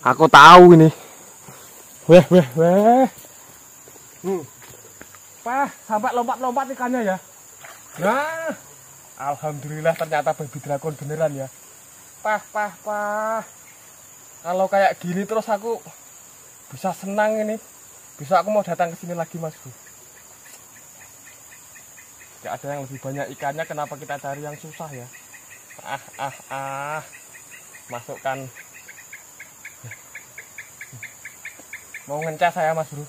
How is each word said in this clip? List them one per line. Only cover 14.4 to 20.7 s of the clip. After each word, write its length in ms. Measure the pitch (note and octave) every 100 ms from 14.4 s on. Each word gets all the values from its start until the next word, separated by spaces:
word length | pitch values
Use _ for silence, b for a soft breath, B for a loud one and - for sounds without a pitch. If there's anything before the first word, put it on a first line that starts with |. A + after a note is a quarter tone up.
Kalau 240 | E3 F#3 F#3+
kayak 320 | G3 G3 D#3+
gini 320 | F3 F3+ G3+
terus 160 | A3 G#3
aku 320 | G#3 A3 A3+ - - - - - - - - -
bisa 160 | C3 F#3+ F3
senang 400 | F#3+ G3+ G#3+ A3
ini. 240 | G#3+ A3 - - - - -
Bisa 260 | - C#3+ F#3
aku 140 | F#3
mau 80 | G#3+
datang 320 | F3+ E3 F3
ke 20 | E3+
sini 160 | F3 F3
lagi, 240 | D#3+ E3+
Mas 160 | D#3+ -
Bro. 160 | C3 A#2 - - - - - - - - -